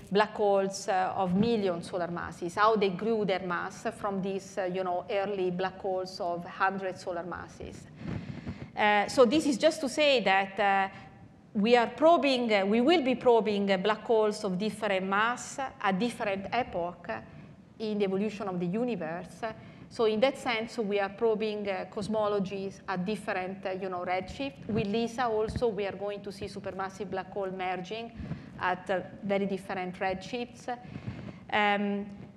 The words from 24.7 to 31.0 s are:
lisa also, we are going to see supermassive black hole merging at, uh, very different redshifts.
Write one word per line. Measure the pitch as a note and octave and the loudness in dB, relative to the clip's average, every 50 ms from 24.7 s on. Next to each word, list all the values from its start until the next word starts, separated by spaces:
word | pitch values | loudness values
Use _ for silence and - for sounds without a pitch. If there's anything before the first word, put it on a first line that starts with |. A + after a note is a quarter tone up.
| G#3 A3+ A3 | -2 0 0
lisa | G3 G#3 A#3 A#3 A3+ A#3 - B3+ | 0 0 0 0 -2 -2 -2 0
also, | A#3 A3 G#3+ A3 A3 - - B3+ A#3 | 0 2 0 0 0 -2 0 0 0
we | G3 F#3+ G3+ | 0 0 -2
are | F#3+ F#3 | -4 -4
going | F#3 G3 G3+ G3+ G3+ | -4 -6 -6 -6 -8
to | G3+ G3+ | -10 -12
see | G3 - G#3+ | -10 -10 -10
supermassive | G3 G3 G3+ G3 G3 F#3 F#3 F#3+ F#3+ F#3+ - G#3+ F#3 | -10 -10 -10 -10 -8 -6 -6 -6 -6 -6 -8 -8 -6
black | G3 F#3+ F3+ F#3+ | -6 -6 -6 -6
hole | - G#3 G3 F#3+ | -6 -4 -4 -4
merging | F#3 F#3 F#3 F#3 F#3 F3+ F3+ - A3 A3+ A#3 A#3 - - - - - - - - - - | -4 -4 -4 -4 -4 -4 -6 -6 -8 -8 -10 -10 -10 -10 -8 -8 -8 -8 -10 -14 -10 -4
at, | F#3+ F#3 F#3 F3+ - - | -2 -2 -2 -2 -2 -2
uh, | G3 F3+ - - - - | -2 -2 -2 -6 -10 -6
very | - G3 G3+ G3 G3+ | -2 0 0 2 0
different | F#3+ G3 F#3 F#3+ - G3 F#3+ F3+ F3+ F3+ - | 0 -2 -4 -6 -6 -6 -4 -4 -6 -4 -4
redshifts. | G3+ F#3+ F#3+ F#3 - - - A#3+ A#3+ A#3+ - - - - A#3+ A#3+ B3 - - - | -2 -2 -2 -4 -6 -8 -6 -6 -6 -8 -12 -12 -8 -8 -8 -8 -8 -12 -14 -12